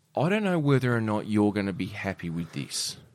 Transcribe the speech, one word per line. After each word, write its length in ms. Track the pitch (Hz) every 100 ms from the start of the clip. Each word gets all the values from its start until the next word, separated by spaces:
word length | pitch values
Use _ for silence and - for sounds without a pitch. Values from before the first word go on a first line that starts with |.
| _ -
I 120 | 156
don't 140 | 214
know 160 | 202 175
whether 340 | 143 131 127
or 80 | 117
not 280 | 110 107 -
you're 240 | 104 104
gonna 200 | 104 98
be 140 | 87 90
happy 440 | 101 98 92 85
with 220 | 82 82
this. 440 | 73 65 - - - -